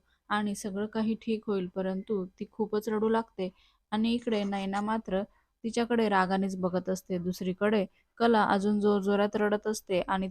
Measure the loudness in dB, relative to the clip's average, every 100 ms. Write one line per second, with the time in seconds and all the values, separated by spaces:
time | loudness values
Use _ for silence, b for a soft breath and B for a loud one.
0 | -8 _ _ -2 -2 -4 -6 -6 -4 -2
1 | -2 -2 -4 -4 -2 -2 -2 -4 -4 -4
2 | -4 -4 -4 -10 -14 -6 -2 -2 -2 0
3 | 2 0 -2 -6 -6 b b b _ -2
4 | 0 0 0 -2 0 -2 -2 -2 -2 -4
5 | -2 -4 -4 _ _ _ -4 -2 0 2
6 | 4 4 2 2 0 0 -2 -2 -2 -4
7 | -4 -4 -2 -4 -4 0 2 2 0 _
8 | _ _ 4 4 4 2 2 4 4 4
9 | 2 2 2 2 2 0 -2 -6 -2 -2
10 | 0 -2 -2